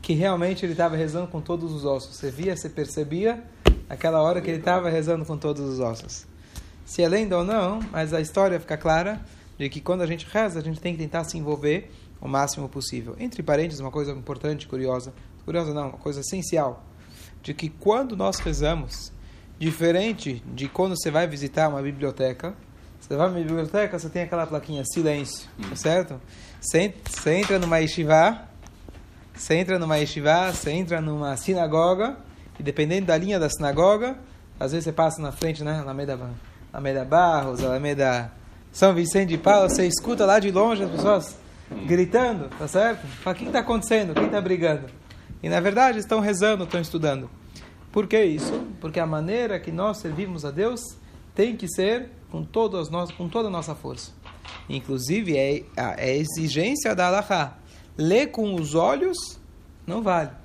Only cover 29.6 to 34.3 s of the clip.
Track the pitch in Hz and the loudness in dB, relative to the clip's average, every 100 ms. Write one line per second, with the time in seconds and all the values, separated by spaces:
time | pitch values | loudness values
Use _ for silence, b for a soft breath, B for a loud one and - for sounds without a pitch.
29.6 | 180 185 160 151 147 - 147 165 185 175 | 4 0 2 2 2 0 4 4 4 -2
30.6 | 156 160 180 165 156 151 143 135 - 190 | -2 -2 -2 -2 -2 -2 -4 -4 -2 0
31.6 | 160 160 170 185 226 277 - B B - | 2 4 4 4 0 -4 -14 B B -8
32.6 | 143 143 151 185 185 160 185 202 156 - | -6 0 2 2 2 2 2 0 0 0
33.6 | 147 143 180 208 240 262 B | -2 4 6 6 2 -6 B